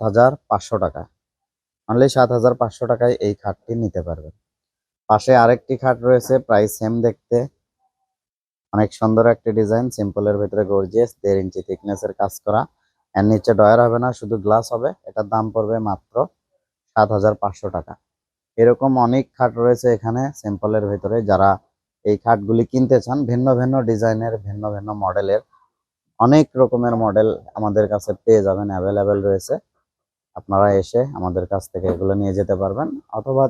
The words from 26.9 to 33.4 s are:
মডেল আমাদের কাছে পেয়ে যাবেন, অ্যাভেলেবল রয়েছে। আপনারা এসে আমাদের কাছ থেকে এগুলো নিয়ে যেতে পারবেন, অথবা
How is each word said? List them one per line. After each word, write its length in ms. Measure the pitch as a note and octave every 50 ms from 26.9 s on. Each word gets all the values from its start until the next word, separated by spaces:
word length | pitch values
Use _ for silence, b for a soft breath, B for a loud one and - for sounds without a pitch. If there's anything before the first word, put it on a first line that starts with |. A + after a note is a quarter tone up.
| A#2 A2+ A2+
মডেল 260 | G#2+ G2 G#2+ A2 A2 - - - - -
আমাদের 300 | - G#2+ G#2+ G2+ G#2+ G#2+ G2
কাছে 240 | G#2 G2+ - - G2 -
পেয়ে 200 | - - A2+ G#2+ G2 G2
যাবেন, 200 | F#2+ G2 G#2 G2+
অ্যাভেলেবল 480 | F#2+ F#2 F#2 G2 G2+ G#2 G2+ G2+ G#2 G2+ G2 G2+
রয়েছে। 260 | G2 F#2+ - - C3+ F3 - _ _ _ _ _ _ _ _ _ _ _ _ _ -
আপনারা 320 | - - - G2 F#2+ G2+ G#2 G2+ G2
এসে 200 | F#2 - - A#2 B2+ C#3 C#3+ -
আমাদের 280 | F#2 F2+ F2+ F#2 F2+ F#2
কাছ 160 | G2 F#2+ - -
থেকে 160 | - F#2 F2+ F#2 F2+
এগুলো 200 | E2+ F#2+ F#2+ G2
নিয়ে 180 | G2+ G2+ G2 F#2 G2
যেতে 160 | G2 F2+ G2+
পারবেন, 320 | F#2 G2 F#2+ G2 A#2 D3+ - - C#4+ - _ - A2
অথবা 260 | G#2+ C3+ C3 C3